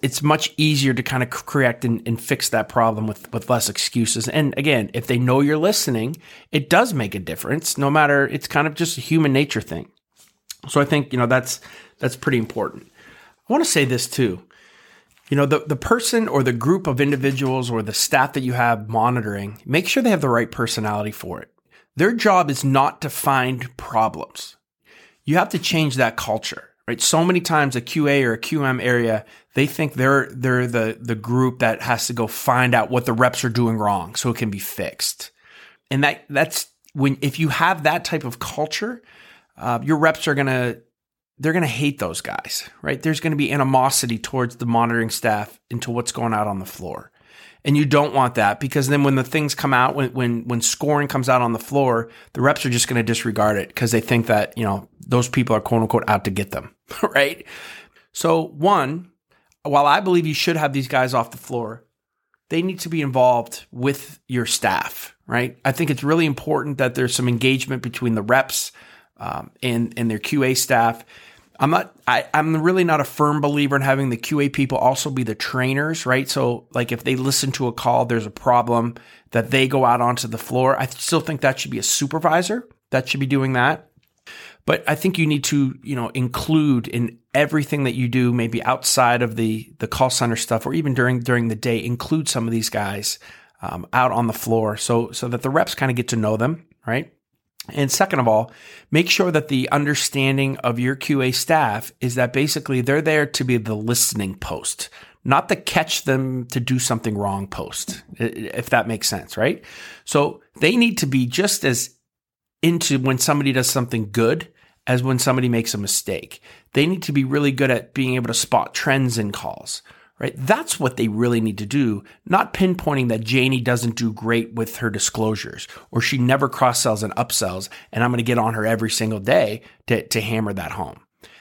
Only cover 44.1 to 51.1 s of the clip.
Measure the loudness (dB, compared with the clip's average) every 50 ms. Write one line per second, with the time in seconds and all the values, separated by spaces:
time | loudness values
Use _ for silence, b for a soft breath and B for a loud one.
44.1 | -4 -4 -6 -6 -4 -2 -4 -4 -4 -6 -4 0 2 2 2 2 2 0 0 -2
45.1 | -4 -4 -2 0 0 0 -4 -8 -12 _ _ -10 -8 -8 -6 -4 -4 -4 -4 -4
46.1 | -6 -4 -4 -2 0 0 -2 -2 -4 -6 -8 -10 -12 -12 -12 -10 -10 -12 -14 -16
47.1 | B B B B B B B B B B B 2 4 4 4 4 4 4 4 4
48.1 | 4 2 2 2 2 2 2 2 2 0 -4 -2 0 0 0 2 2 4 4 4
49.1 | 2 2 0 0 -2 -2 -2 -2 -4 -2 -2 2 4 4 4 2 2 0 -2 -2
50.1 | -2 -2 -2 0 -2 -2 -4 -2 -4 -2 0 -2 -2 -2 0 0 2 2 0 0